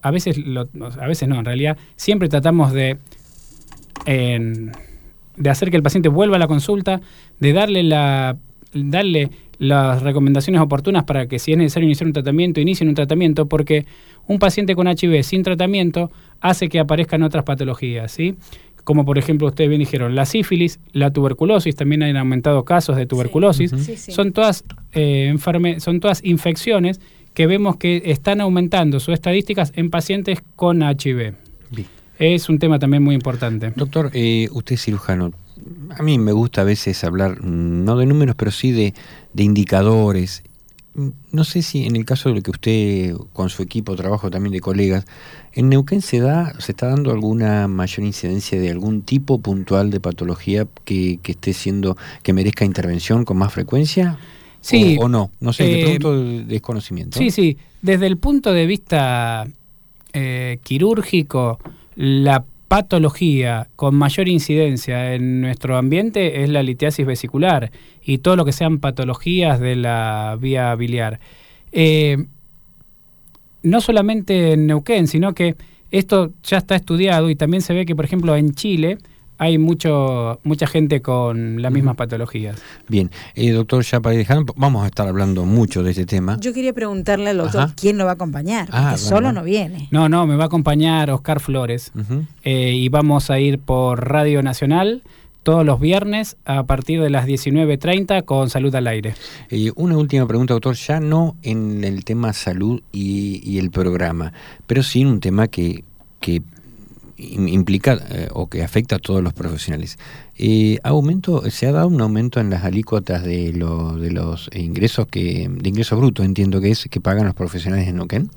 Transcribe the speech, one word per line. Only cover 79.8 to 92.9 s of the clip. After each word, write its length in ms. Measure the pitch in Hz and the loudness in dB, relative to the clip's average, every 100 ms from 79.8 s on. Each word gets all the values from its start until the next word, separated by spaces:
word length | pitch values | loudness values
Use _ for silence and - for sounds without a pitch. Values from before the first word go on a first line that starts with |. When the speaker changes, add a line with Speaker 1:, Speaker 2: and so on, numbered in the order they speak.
| 160 143 135 127 117 117 | 0 0 0 -2 -4 -4
Speaker 1:
mucha 240 | 151 151 151 | -4 -2 0
gente 340 | 160 147 143 | 0 0 0
con 600 | 131 123 120 113 113 113 | 0 -2 0 -2 -4 -4
las 100 | 127 | -2
mismas 220 | 139 135 | 0 0
Speaker 3:
Ujú. 40 | 120 | 0
Speaker 1:
patologías. 600 | 120 113 117 110 107 104 - - - | -4 -6 -6 -8 -8 -10 -16 -20 -4
Speaker 3:
Bien, 240 | 104 90 - - - | -2 -2 -6 -16 -2
eh, 160 | 120 | 0
doctor, 320 | 113 110 127 | 2 2 0
ya 160 | 117 120 | 0 0
para 160 | 113 117 | 2 0
ir 40 | |
dejando, 340 | 107 147 135 131 | 2 2 0 0
vamos 260 | 139 117 | 0 2
a 40 | 98 | 0
estar 200 | - 101 | -2 -2
hablando 380 | 95 98 92 90 | 0 0 0 2
mucho 380 | 113 110 95 | 4 2 0
de 80 | 90 | 0
este 140 | 90 87 | -2 -2
tema. 320 | 95 92 107 | -2 -2 -2
Speaker 2:
Yo 140 | 247 | -4
quería 200 | 247 262 | -2 -4
preguntarle 580 | 247 214 196 190 202 208 | -4 -6 -4 -2 -2 0
al 60 | 190 | -2
doctor 240 | 165 202 | 0 0
Speaker 3:
Ajá. 100 | 151 - | -2 0
Speaker 2:
quién 220 | 196 208 | 0 0
lo 80 | 185 | -2
va 60 | |
a 20 | |
acompañar, 540 | 180 170 139 165 226 175 | -2 -6 -6 -4 -4 -2
Speaker 3:
Ah, 200 | 117 143 | 0 0
Speaker 2:
porque 100 | - | 0
Speaker 3:
bueno, 80 | - | 2
Speaker 2:
solo 120 | 196 254 | 2 2
Speaker 3:
bueno. 120 | 202 | -2
Speaker 2:
no 20 | 165 | -2
viene. 420 | 208 165 175 143 | -2 -2 -8 -2
Speaker 1:
No, 160 | 151 156 | 2 4
no, 160 | 170 160 | 4 2
me 100 | 147 | 2
va 80 | |
a 40 | 160 | 2
acompañar 640 | 170 147 147 160 160 147 | 0 2 2 2 2 0
Oscar 280 | 135 - 147 | -2 -2 -4
Flores. 520 | - 135 120 120 - 113 | -2 -4 -4 -6 -8 -10
Speaker 3:
Ujú. 300 | 104 135 156 - | -6 -6 -6 -8
Speaker 1:
Eh, 300 | 135 131 127 127 | -2 0 0 0
y 140 | |
vamos 400 | 127 | 2